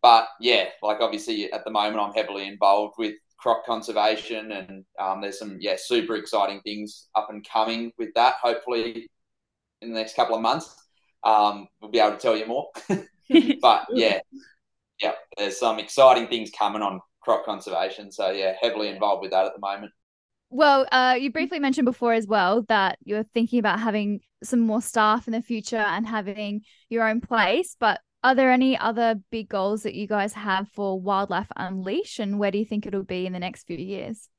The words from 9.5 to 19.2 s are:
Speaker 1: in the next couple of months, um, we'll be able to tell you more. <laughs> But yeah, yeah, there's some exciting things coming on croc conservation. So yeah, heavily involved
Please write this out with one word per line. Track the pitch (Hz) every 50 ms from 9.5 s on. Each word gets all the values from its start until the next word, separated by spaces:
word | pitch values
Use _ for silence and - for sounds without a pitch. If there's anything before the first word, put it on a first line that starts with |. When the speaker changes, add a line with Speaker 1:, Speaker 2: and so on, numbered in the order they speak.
| _ _ _ _ _ _
Speaker 1:
in | - 117 113
the | 110
next | 110 110 -
couple | - 120 113 113
of | 113
months, | 113 113 135 160 160 - - _ _ _ _ _ _ _ _ _ -
um, | 110 110 107 107 104 101 101 98 _ _ _
we'll | 107 107
be | 107 113
able | 107 107
to | 104
tell | - - 120 110
you | 110 110
more. | 113 120 139 143 - - - - -
<laughs> | 196 190 - - _ _ _ - - 330 - 254 - -
But | - 120 107 - - - -
yeah, | 120 113 107 98 95 - _ - 269 - _ _ _ _ _ _ _ _ _ _ -
yeah, | 104 - - - - _ -
there's | - 104 98 - -
some | 123 113 113 113
exciting | 104 - - 139 131 131 127 120 113
things | - 120 113 107 104 -
coming | - 107 101 101 107
on | 104 98 95 92 - _ _ _
croc | - - 107 - -
conservation. | 113 - 95 - 101 87 82 92 98 - 107 104 98
So | - - 101 92
yeah, | 98 98 95 95 92 -
heavily | 117 117 - 110 107 101
involved | 95 98 107 104 98 92